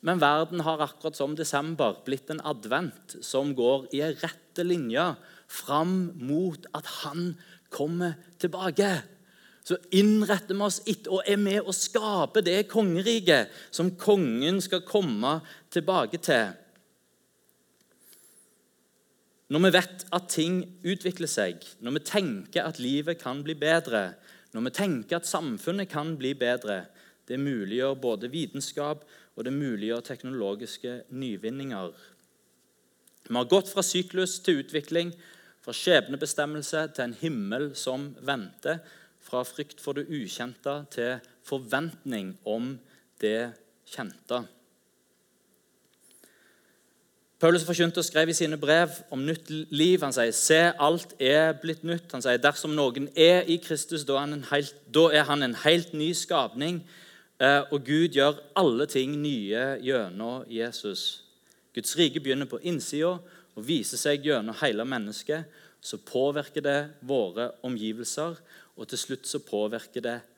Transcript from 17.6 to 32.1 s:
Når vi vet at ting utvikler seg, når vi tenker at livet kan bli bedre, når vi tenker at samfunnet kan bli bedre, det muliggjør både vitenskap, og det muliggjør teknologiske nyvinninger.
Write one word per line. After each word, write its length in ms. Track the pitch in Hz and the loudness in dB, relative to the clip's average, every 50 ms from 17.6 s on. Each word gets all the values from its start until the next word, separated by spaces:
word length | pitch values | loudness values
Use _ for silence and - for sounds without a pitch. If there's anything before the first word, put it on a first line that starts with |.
| _ _ _ _ _ _ _ _ _ - - _ _ _ _ _ _ _ _ _ _ _ _ _ _ _ _ _ _ _ _ _ _ _ _ _ _ _ | _ _ _ _ _ _ _ _ _ -20 -20 _ _ _ _ _ _ _ _ _ _ _ _ _ _ _ _ _ _ _ _ _ _ _ _ _ _ _
Når 120 | 139 151 175 | 2 4 6
vi 60 | 190 175 | 6 6
vet 300 | 185 180 - - - - - - | 6 2 2 -8 -16 -10 -4 -4
at 140 | 180 180 - | -4 -2 -2
ting 300 | - - 175 170 185 180 175 - - - - 170 | -2 -2 0 0 0 -2 -2 -4 -12 -8 -4 -4
utvikler 420 | 196 190 - 185 180 - 170 151 | -4 -2 -4 -6 -6 -4 -6 -4
seg, 320 | - - 104 92 87 85 - - - _ 113 | -2 -2 -2 -2 -2 -8 -12 -20 -20 _ -8
når 160 | 120 135 151 | -4 -4 -4
vi 40 | 151 - | -4 0
tenker 580 | - 208 196 160 117 98 90 - - 170 - | -2 0 0 0 -4 -4 -8 -4 -4 -2 -2
at 140 | 143 - - | -2 -6 -6
livet 380 | 123 123 139 143 147 160 170 165 | -4 -2 -2 -2 -2 -2 -6 -6
kan 220 | - 131 127 143 147 | -6 -8 -8 -6 -6
bli 80 | 147 160 156 | -8 -6 -2
bedre, 560 | 147 151 165 165 165 - 117 107 98 90 90 - _ - - - _ _ _ | 0 2 2 2 2 0 0 0 0 -2 -6 -14 _ -20 -20 -20 _ _ _
når 100 | 113 117 | -4 -4
vi 80 | 127 127 | -4 -2
tenker 440 | - 196 202 165 123 104 - 170 170 | -2 -2 0 0 -2 -2 -4 -4 -4
at 100 | 170 - | -4 -2
samfunnet 640 | - 185 165 147 117 98 - - 175 202 196 190 | -4 -4 -2 -2 -6 -6 -4 -4 -4 -4 -4 -4
kan 240 | - 156 147 160 165 147 | -4 -6 -4 -4 -6 -4
bli 140 | 127 131 143 135 | -4 -4 -2 -2
bedre, 460 | 127 120 123 123 - 104 101 95 90 - _ - - - _ _ _ - | 0 0 0 0 -2 -4 -4 -4 -6 -10 _ -20 -20 -20 _ _ _ -8
det 100 | 123 131 | -6 -4
muliggjør 600 | 139 143 135 117 101 95 104 123 127 135 135 131 | -2 -2 -2 -4 -4 -4 -2 -2 0 0 -2 -2
både 300 | 131 123 110 101 104 123 | -2 -2 -2 -2 -4 -6
vitenskap, 720 | 131 165 160 - - 139 139 - - - 143 147 156 151 - _ - - - _ _ | -6 -6 -6 -6 -6 -8 -10 -8 -6 -6 -4 -4 -6 -8 -10 _ -20 -20 -20 _ _
og 100 | - 113 | -8 -6
det 80 | 123 135 | -4 -2
muliggjør 460 | 143 147 135 117 101 101 110 117 117 117 | -2 -2 -2 -2 -4 -2 -4 -4 -4 -6
teknologiske 920 | - 135 127 - 127 131 127 104 98 101 104 120 110 - - - 123 123 123 - _ 131 | -8 -12 -12 -10 -10 -6 -4 -4 -4 -4 -6 -8 -12 -14 -10 -10 -10 -10 -10 -14 _ -10
nyvinninger. 800 | 131 135 127 107 95 101 110 123 135 139 135 123 98 92 87 - - - - | -8 -8 -6 -8 -6 -6 -8 -8 -8 -8 -8 -8 -8 -8 -10 -10 -14 -20 -20